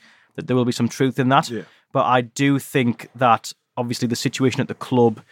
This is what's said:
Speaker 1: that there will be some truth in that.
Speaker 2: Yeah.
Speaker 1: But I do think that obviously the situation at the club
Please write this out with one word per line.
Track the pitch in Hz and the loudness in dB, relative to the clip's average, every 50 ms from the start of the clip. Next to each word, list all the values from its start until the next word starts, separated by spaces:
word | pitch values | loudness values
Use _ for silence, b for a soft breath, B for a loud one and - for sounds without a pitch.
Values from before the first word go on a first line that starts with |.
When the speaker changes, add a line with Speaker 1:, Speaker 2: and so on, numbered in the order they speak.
| b b b b b b b | b b b b b b b
Speaker 1:
that | - - | -10 -6
there | - 127 | -2 0
will | 127 120 | 0 0
be | 123 | 0
some | 120 - 120 110 | 0 0 -2 -2
truth | - - 135 131 - - | 0 0 -2 0 0 0
in | 127 127 | 0 2
that. | 135 151 165 - | 2 2 2 0
Speaker 2:
Yeah. | 120 101 90 b b b b b | -4 -12 -12 b b b b b
Speaker 1:
But | - 139 - | -2 -2 0
I | 117 127 127 | 2 2 2
do | 123 113 - - 139 139 143 135 | 0 -2 -2 0 2 2 2 0
think | - - - 139 123 120 110 - - - - | -2 -2 -2 0 0 0 0 -4 -8 -14 -4
that | 120 131 120 110 - - - - _ _ _ - | 0 2 2 2 2 0 -6 -16 _ _ _ -8
obviously | 127 120 120 120 - 131 113 | -8 -6 -6 -6 -4 -4 -4
the | 117 | -2
situation | - - 131 - - 131 127 117 135 | -2 -4 -4 -2 0 0 0 0 0
at | 117 - | -4 -6
the | - | -8
club | - - - 131 123 120 117 107 - - b | -10 -6 -2 2 4 4 4 2 -2 -10 b